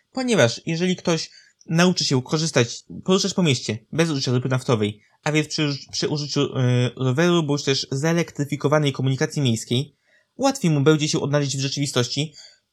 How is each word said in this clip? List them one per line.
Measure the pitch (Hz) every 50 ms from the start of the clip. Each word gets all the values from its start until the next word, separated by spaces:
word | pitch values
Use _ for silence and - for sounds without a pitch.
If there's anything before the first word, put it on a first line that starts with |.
| _ _
ponieważ | - 262 254 247 233 175 123 113 - - -
jeżeli | - 165 160 180 185 185
ktoś | - - - 170 160 - - _ - _ _ _ _ _
nauczy | - 160 165 175 185 175 - -
się | - 143 127
korzystać, | 127 - - 156 160 156 - 143 120 120 - - - - 85 90 -
poruszać | - 185 196 190 196 -
po | -
mieście | 180 156 131 - - - 107 113 _ -
bez | - 143 170 165
użycia | 151 135 - 135
ropy | 123 123 123 135
naftowej, | 131 127 - - 127 107 107 104 104 - _ _ _ _ -
a | 151
więc | 151 156 151 151
przy | - - 156 147
uży-, | 143 135 - -
przy | - - - -
użyciu, | 147 147 147 139 - 143
y, | 139 - - 135 127 123 123 123 123 127 -
roweru | - 131 131 123 143 170 175 175 170
bądź | 160 143 143 139 -
też | 143 135 131 - -
zelektryfikowanej | - 135 143 165 170 170 160 160 - - 143 139 151 135 - 139 147 156 151 143
komunikacji | 135 - 127 131 135 127 156 151 - 156
miejskiej, | 139 127 113 110 - - 120 120 156 - _ _ _ _ _ _ _ _ _
łatwiej | - 254 277 269 - - 170
mu | 156 143
będzie | 135 156 156 151 151 151
się | - 160
odnaleźć | - 143 139 147 143 139 131
w | 135
rzeczywistości, | 135 139 - 143 143 135 - 131 123 - - 139 147 160 - - - - _ _ _ _